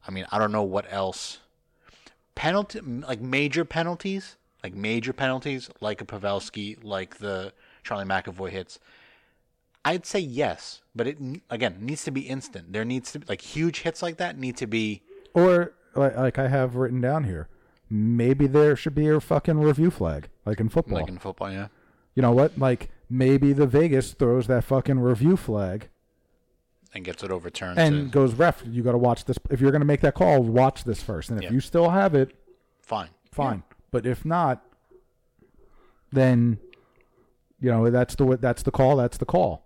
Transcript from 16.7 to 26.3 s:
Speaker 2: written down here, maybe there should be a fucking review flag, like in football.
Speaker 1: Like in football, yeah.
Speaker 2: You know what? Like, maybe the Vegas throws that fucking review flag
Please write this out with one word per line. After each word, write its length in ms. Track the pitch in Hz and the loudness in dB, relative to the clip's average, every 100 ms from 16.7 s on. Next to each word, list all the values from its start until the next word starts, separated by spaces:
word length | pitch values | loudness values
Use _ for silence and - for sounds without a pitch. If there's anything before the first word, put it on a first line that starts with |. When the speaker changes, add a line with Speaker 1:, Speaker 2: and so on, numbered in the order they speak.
Speaker 2:
written 260 | 120 131 127 | -2 -2 0
down 240 | 123 156 | -2 -2
here, 240 | 123 85 73 - _ _ _ | -2 -6 -10 -18 _ _ _
maybe 580 | 107 110 117 120 135 139 | 0 2 2 4 4 4
there 260 | 143 151 | 6 4
should 220 | 143 160 143 | 4 -2 0
be 100 | 151 | 2
a 120 | 151 | 2
fucking 380 | - 147 - 156 | 2 0 2 2
review 300 | 151 139 165 | 4 4 2
flag, 360 | - 85 73 - - | 2 -4 -4 -10 -12
like 140 | - 107 | -6 -2
in 80 | 110 | 0
football. 300 | 160 156 92 | 0 -2 -4
Speaker 1:
Like 100 | 76 | -4
in 100 | 92 | -8
football, 340 | 101 92 98 | -12 -10 -8
yeah. 160 | 98 101 _ _ _ _ - | -8 -12 _ _ _ _ 2
Speaker 2:
You 60 | |
know 100 | 123 | 4
what? 260 | 120 156 - | 6 4 2
Like, 320 | 131 123 - - _ | 0 0 -4 -14 _
maybe 420 | 127 131 139 139 | 2 4 6 4
the 140 | 139 139 | 4 4
Vegas 460 | 131 165 135 - | 4 4 2 0
throws 320 | - 123 127 110 | 0 2 2 2
that 180 | 123 | 0
fucking 340 | - 135 127 131 | 2 0 2 2
review 360 | 123 113 147 185 | 2 4 4 2
flag 520 | - 104 95 101 - _ _ _ _ | 0 -2 -2 -6 -10 _ _ _ _